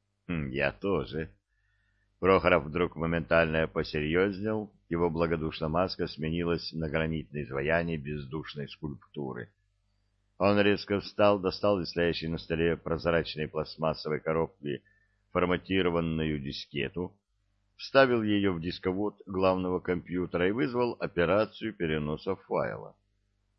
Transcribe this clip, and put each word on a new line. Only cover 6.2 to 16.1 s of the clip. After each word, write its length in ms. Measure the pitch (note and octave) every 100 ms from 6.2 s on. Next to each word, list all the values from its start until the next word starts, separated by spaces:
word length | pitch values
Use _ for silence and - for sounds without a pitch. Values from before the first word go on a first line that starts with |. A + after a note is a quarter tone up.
| D#2 E2+ E2+ E2+ -
на 160 | D#2+ D#2+
гранитное 540 | D#2+ D#2+ D#2+ - D2
изваяние 540 | B1 C2+ D2 E2 E2+ D#2+
бездушной 720 | C#2 D2+ C2 D#2 - D2 C#2
скульптуры. 800 | - D2+ C2 - D#2 C2+ A#1+ A1 _ _ _ _ _ _ _ _ -
Он 220 | G2+ G#2
резко 400 | G2+ G2 - G2+
встал, 400 | - - G#2 G2+
достал 420 | F#2 - G#2 G2+
из 80 | D#2+
стоящей 380 | E2+ E2+ D#2+ D#2+
на 100 | D#2+
столе 400 | - D#2+ E2+ D#2
прозрачной 680 | D#2+ E2 E2 E2 D2+ D#2 D2+
пластмассовой 720 | D#2 D2 - D#2 D2+ D#2 D2
коробки 640 | D#2+ D#2+ D#2+ - C#2+ C2+ - _ _ _ _
форматированную 1080 | F2+ F2+ F2 - F#2+ F2 E2+ E2